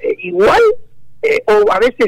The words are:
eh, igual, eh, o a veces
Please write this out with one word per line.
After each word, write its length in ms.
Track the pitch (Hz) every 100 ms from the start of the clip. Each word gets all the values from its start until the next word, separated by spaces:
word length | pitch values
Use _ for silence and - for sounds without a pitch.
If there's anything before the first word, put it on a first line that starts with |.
eh, 140 | - -
igual, 420 | 359 349 415 427 453 415 - - - -
eh, 220 | 151 147 -
o 260 | 208 202
a 80 | 190
veces 280 | 233 -